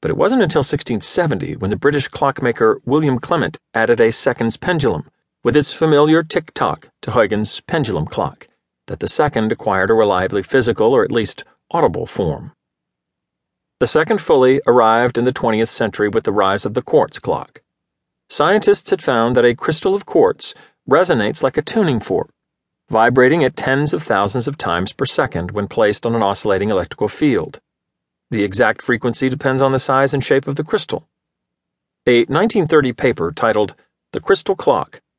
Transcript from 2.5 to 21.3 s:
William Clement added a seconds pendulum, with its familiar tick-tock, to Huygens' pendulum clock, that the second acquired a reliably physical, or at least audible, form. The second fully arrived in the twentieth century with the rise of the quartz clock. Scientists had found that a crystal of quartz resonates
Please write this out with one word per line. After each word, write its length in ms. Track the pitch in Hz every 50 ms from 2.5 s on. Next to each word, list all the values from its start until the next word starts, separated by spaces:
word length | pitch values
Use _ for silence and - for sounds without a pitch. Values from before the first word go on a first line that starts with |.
| 117 - 117 110 110 - _
William 340 | - 127 151 156 147 131 120
Clement 400 | - - 175 165 117 - 160 - _ _ _
added 260 | 113 113 113 120 110
a 100 | 117 113
seconds 460 | 113 - - 135 123 - 120 117 110 -
pendulum, 500 | - - 180 165 143 123 92 78 - - _ _ _ _ _ _ _
with 120 | 120 123
its 160 | 147 147 -
familiar 520 | - - 165 160 151 143 147 156 156 165 165
tick-tock, 680 | 160 - 180 160 - _ - 135 98 76 - - _ _ _ -
to 80 | -
Huygens' 500 | 113 123 113 101 107 104 107 104 - -
pendulum 460 | _ - - 165 147 107 98 80 76 -
clock, 400 | - - 95 73 - _ - _ _ _ _ _ _ _ _ -
that 120 | 85 80
the 80 | - 104
second 440 | - - 156 147 - 117 110 110
acquired 380 | 113 - - 110 98 95 92 101
a 40 | 113
reliably 500 | 113 110 104 95 90 92 92 - 101 95
physical, 500 | - - 135 123 117 113 - 107 110 135
or 120 | 127 104
at 60 | -
least 340 | - 117 110 98 - - - _ _ _ _ _
audible, 340 | - 170 156 120 80 - 85
form. 460 | - - - 101 82 139 - 165 151 _ _ _ _ _ _ _ _ _ _ _ _ _ _ _ _ _ _ _ _ _ _ _ _ _ _
The 80 | 123 120
second 320 | - 160 160 156 226 202
fully 400 | - - 165 139 131 127 131 135 - -
arrived 500 | 120 123 117 110 113 117 120 123 120 120
in 60 | 120
the 80 | 123
twentieth 380 | 123 - - 120 110 107 113 110
century 400 | - - 117 107 - - 104 104
with 160 | 101 113 -
the 80 | - 101
rise 320 | 104 101 95 98 98 -
of 80 | 104 107
the 80 | -
quartz 360 | - - - 156 - - - -
clock. 440 | _ - 82 - - - _ - _ _ _ _ _ _ _ _ _ _ _ _ _ _
Scientists 600 | - - 147 160 196 214 - - 202 - - -
had 120 | - -
found 360 | - - 131 117 113 117 127 123
that 80 | 117
a 100 | 120 117
crystal 400 | - - - 156 - - 196 190
of 100 | 202 196
quartz 480 | - - 175 135 92 - _ - - - - - _ _ _ _ -
resonates 520 | 127 151 185 170 170 123 104 107